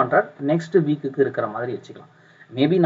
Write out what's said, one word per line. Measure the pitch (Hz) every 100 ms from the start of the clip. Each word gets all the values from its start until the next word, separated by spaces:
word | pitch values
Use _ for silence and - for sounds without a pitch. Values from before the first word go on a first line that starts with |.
ஹண்ட்ரட் | 123 151 202 - 143
நெக்ஸ்ட் | 165 - 190 151
வீக்குக்கு | 147 135 143 127
இருக்கிற | - 110 107
மாதிரி | 123 101
வச்சுக்கலாம். | - - - _ _ _ - 120
Maybe | 147 180